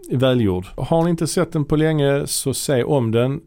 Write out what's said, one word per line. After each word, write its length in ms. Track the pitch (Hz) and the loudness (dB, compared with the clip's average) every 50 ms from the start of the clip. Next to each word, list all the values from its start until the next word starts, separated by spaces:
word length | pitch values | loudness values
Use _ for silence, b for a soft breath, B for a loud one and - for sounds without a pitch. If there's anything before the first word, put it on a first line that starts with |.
| - - | -10 -4
välgjord. 560 | 185 123 131 131 127 123 113 98 90 90 92 - - | -2 0 2 2 2 2 2 2 0 -2 -4 -8 -8
Har 280 | - 135 - 165 165 165 | -8 -4 0 0 2 2
ni 60 | 175 | 2
inte 160 | 170 - 165 | 0 -2 -2
sett 260 | - - 190 165 160 - | -2 0 0 -2 0 0
den 120 | 156 139 | -2 -2
på 120 | - 156 | 0 2
länge, 500 | 151 156 160 156 151 139 139 139 143 - | 2 2 2 2 2 2 2 2 0 -2
så 280 | - - - - 139 120 | -4 -6 -4 -4 -4 -4
se 300 | - - - 143 120 120 | -4 -2 0 0 0 2
om 260 | - 151 139 117 110 | 2 2 0 2 2
den. 300 | 107 117 123 131 139 165 - | 2 2 0 0 -2 -6 -8